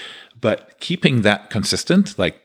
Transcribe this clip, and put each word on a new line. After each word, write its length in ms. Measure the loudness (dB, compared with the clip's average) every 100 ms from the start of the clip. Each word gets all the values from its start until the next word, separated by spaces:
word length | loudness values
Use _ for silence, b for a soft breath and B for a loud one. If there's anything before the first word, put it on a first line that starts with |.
| B B B -6
But 400 | -2 -2 -6 _
keeping 420 | -8 0 2 2
that 260 | 2 0 -2
consistent, 720 | -4 -4 -4 2 2 2 -2
like, 200 | -4 -4